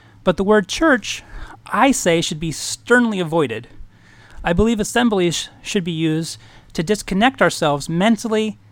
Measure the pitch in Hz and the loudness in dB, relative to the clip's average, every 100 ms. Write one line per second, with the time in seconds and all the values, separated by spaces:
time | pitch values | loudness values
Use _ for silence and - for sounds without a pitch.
0 | - - - 175 196 214 180 - 330 254 | -20 -4 -2 0 4 4 2 2 4 4
1 | - - - - - - - 202 269 247 | 0 -10 -12 -16 -16 -18 -6 2 2 2
2 | 185 165 160 156 165 - - - - 240 | 2 2 0 -4 -6 -6 -8 -8 2 2
3 | 233 196 165 165 135 110 117 - - - | 2 -2 -2 0 0 -4 -12 -18 -20 -20
4 | - - - - 170 175 220 226 202 240 | -20 -20 -20 -6 -2 2 2 0 -2 0
5 | 240 202 175 - - - - 208 175 160 | 2 2 0 -2 -8 -14 -6 -4 -2 -2
6 | 160 156 165 - - - - - 160 208 | 0 0 -4 -10 -18 -20 -10 -6 -2 -4
7 | - 190 240 269 175 - 156 143 156 165 | -2 0 2 2 0 2 0 -2 -2 0
8 | 208 220 226 220 220 202 - | 2 2 0 -2 -2 -6 -16